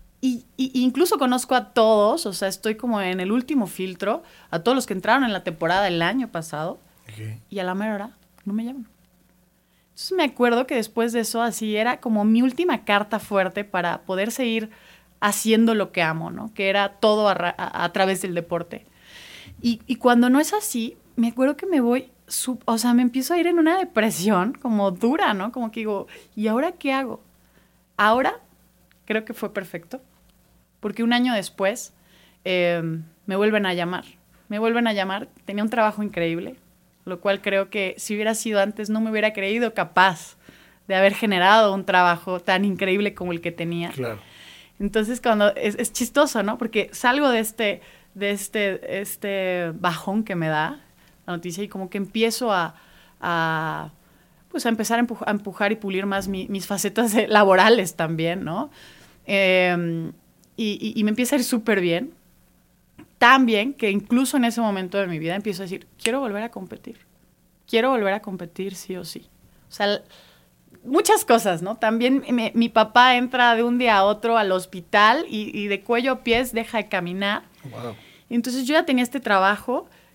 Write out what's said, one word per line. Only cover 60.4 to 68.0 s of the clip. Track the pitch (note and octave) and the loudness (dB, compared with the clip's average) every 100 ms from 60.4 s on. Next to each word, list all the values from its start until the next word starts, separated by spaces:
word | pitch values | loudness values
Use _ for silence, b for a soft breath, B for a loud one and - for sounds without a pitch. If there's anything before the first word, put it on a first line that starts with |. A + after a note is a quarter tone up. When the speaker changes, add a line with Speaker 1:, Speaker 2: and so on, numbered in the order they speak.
| _ - | _ -6
Speaker 1:
y, | A3 G#3 | -4 -4
y, | A3 A3 | -4 0
y | |
me | G#3+ | 0
empieza | G#3+ B3 C#4+ | 0 0 0
a | |
ir | A#3+ | 0
súper | A#3+ A3+ G3+ | -2 0 0
bien. | F3 E3+ C4+ - _ _ _ _ _ _ _ - - - | 2 0 -4 -12 _ _ _ _ _ _ _ -20 -14 4
Tan | A#3+ C4+ B3 | 6 6 6
bien | G#3+ A#3 | 2 0
que | C#4 A3 | -2 -2
incluso | G3 G3+ A#3+ C4+ C#4+ | -2 0 0 2 2
en | A#3+ | 0
ese | A#3 | 0
momento | A3 G3 F#3 G3 | -2 -2 -2 -2
de | F#3+ | -2
mi | D#3+ | -2
vida | E3 F#3+ | -4 -4
empiezo | G#3 F3 | -4 -6
a | F#3+ | -8
decir, | F#3+ - - | -10 -14 -4
"Quiero | A3+ B3+ | -2 -2
volver | C4 G3+ | -4 -6
a | A#3 | -8
competir. | - F3+ - - A#3 _ _ _ _ _ _ _ | -12 -16 -16 -18 -20 _ _ _ _ _ _ _
Quiero | A3+ B3 | 0 2
volver | C4 | 2